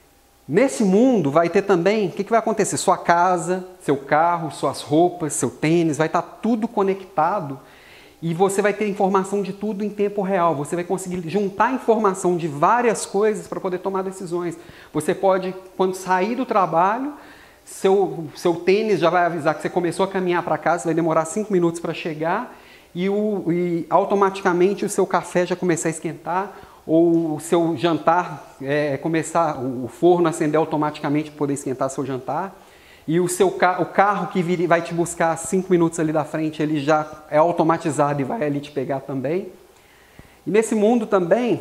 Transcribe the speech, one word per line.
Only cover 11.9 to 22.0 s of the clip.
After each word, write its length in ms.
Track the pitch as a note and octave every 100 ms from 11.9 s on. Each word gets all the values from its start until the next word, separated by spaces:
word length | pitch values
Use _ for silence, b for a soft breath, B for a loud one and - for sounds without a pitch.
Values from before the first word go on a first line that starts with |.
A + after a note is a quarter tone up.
| A3 G#3 F#3 F3+ F3+
de 120 | D#3+
várias 580 | C#3 F3 A#3 A#3+ G3 -
coisas 400 | G3 G#3+ G3+ E3+
pra 140 | F3
poder 180 | F#3 F3+
tomar 240 | F#3+ F#3+
decisões. 560 | F#3+ F#3+ F#3 F3 F3 E3 B B B
Você 220 | D3+ D#3
pode, 400 | F3 G3 F#3+ F3+ F3+ - -
quando 180 | F#3
sair 400 | F#3 F3+ F#3 G3+
do 120 | B3+ B3+
trabalho, 640 | G#3+ F3 E3 F#3+ A3+ C#4 D4 B B B B -
seu, 560 | - F#3+ G3 F3+ D#3 D3+
seu 200 | - F3+
tênis 440 | E3+ F#3+ G3+ A3 F3+
já 120 | E3
vai 160 | F3+ F3
avisar 280 | E3+ D3
que 60 | D3+
você 80 | E3
começou 360 | F#3 E3+ D#3
a 40 | F#3+
caminhar 340 | F#3 F3+ F3
pra 140 | E3 D3+
casa, 300 | - E3+ E3+
vai 80 |
demorar 320 | D#3+ E3 C#3+ D#3+
cinco 260 | G#3+ G3+
minutos 260 | F#3+ E3+ E3
pra 140 | E3+
chegar 640 | E3